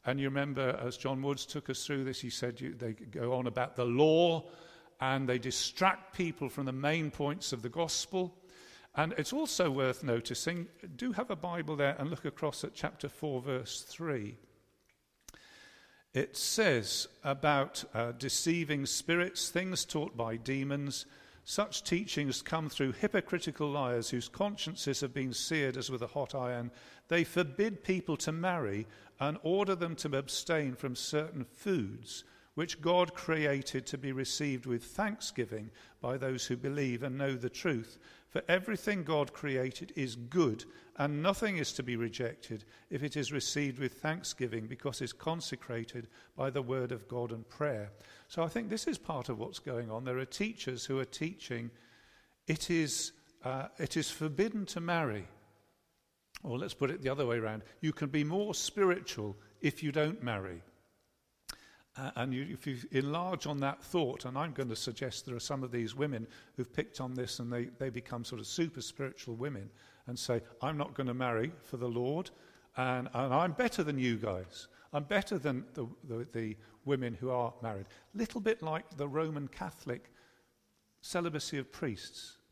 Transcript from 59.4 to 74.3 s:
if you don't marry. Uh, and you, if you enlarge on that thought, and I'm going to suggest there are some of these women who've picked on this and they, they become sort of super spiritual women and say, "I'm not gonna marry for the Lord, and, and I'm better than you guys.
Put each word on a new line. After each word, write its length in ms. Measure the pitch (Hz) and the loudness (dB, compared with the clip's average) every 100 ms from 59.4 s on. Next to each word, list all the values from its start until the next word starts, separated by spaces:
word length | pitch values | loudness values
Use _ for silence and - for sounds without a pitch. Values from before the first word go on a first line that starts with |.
| - - | -14 0
if 220 | 143 - | 0 2
you 100 | 156 | 0
don't 300 | 147 151 208 | 4 2 2
marry. 380 | 123 104 95 87 - _ _ _ _ _ _ _ - - - - _ - | -2 -2 -4 -8 -14 _ _ _ _ _ _ _ -16 -16 -18 -20 _ -8
Uh, 160 | 131 | -6
and 180 | 120 131 | -2 -2
you, 140 | 127 147 | -2 -4
if 160 | - | -6
you 120 | 147 123 120 | -6 -6 0
enlarge 560 | 135 139 160 180 180 147 | 0 2 -2 -2 -2 -2
on 100 | 143 | 0
that 240 | 139 - | 0 -2
thought, 420 | - 180 135 131 | 0 2 2 0
and 140 | 123 135 | -4 -2
I'm 140 | 165 | -2
going 160 | 131 127 | -2 -4
to 80 | 110 | -2
suggest 500 | - 110 131 - - | -4 -4 -6 -6 -8
there 80 | |
are 60 | 120 | -6
some 240 | - 139 | -4 -4
of 80 | 127 | -2
these 240 | 120 113 127 | -2 -2 0
women 320 | 147 120 113 - - - | 0 0 -6 -12 -12 -6
who've 160 | 123 | -2
picked 280 | - - - | -2 -4 -6
on 120 | 131 | -6
this 280 | 127 123 - | -4 -4 -4
and 120 | 120 | -2
they, 120 | 120 123 - | -2 -4 -4
they 120 | 135 | -4
become 340 | 120 - 120 | -4 -6 -6
sort 160 | 117 117 | -6 -8
of 60 | 95 | -6
super 340 | - 165 135 | 0 0 -2
spiritual 540 | - - 135 - - | -10 -6 -8 -6 -10
women 340 | 113 143 117 104 - - - - | -4 -4 -6 -10 -16 -20 -16 -10
and 100 | 123 | -6
say, 240 | - 117 - - | 0 0 0 -4
"I'm 160 | 139 151 | -2 0
not 160 | 147 | -2
gonna 180 | 117 131 | 0 -2
marry 380 | 123 127 113 135 175 | 2 2 4 2 -4
for 120 | - 127 | -10 -4
the 120 | 123 | 0
Lord, 420 | 120 123 156 190 - - - _ - | 2 2 0 -4 -12 -20 -20 _ -2
and, 320 | 127 127 127 | 0 0 0
and 220 | 117 135 | 0 4
I'm 160 | 135 175 | 4 4
better 320 | 156 240 - | 4 2 2
than 160 | 151 139 | 0 4
you 180 | 127 113 | 2 2
guys. 520 | 107 | 0